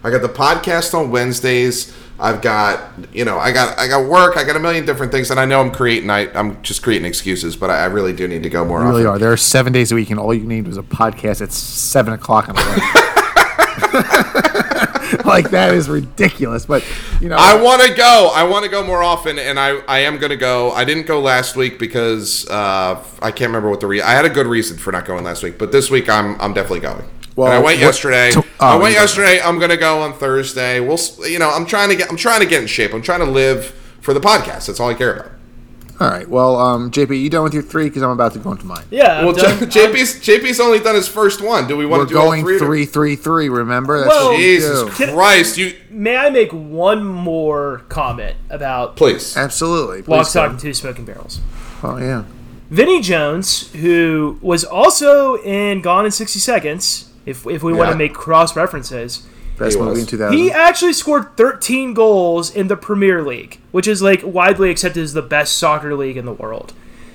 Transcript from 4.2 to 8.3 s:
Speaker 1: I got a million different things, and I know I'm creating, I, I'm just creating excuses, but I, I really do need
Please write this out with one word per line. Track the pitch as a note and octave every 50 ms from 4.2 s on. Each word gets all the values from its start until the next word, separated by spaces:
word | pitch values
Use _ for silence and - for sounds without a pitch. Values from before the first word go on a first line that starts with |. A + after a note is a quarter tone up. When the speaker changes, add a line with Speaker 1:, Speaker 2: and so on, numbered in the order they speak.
| F3+ F3+ F3
Speaker 1:
I | E3 C3+
got | C#3+ D3
a | D#3
million | D#3+ E3+ E3+ D#3+ C#3+
different | C#3 C#3 C3+ C#3 A#2+
things, | C#3 C3 B2 A#2+
and | C3 C3
I | C3
know | C3 C3+ C3+
I'm | C3+ B2
creating, | - - B2+ A#2+ A#2 G#2 D#2 G#2
I, | G2+ G#2 G2+ - -
I'm | - G#2 G#2 G2 -
just | - - - -
creating | - B2 G#2+ F2+ D#2+
excuses, | F2 E2 - - F#2+ F#2 F2+ E2 E2 D#2+
but | - G2 F#2
I, | F2 D2+
I | E2+
really | F#2 F#2+ G#2 F#2+ F#2
do | F2+ E2 F2+
need | F2+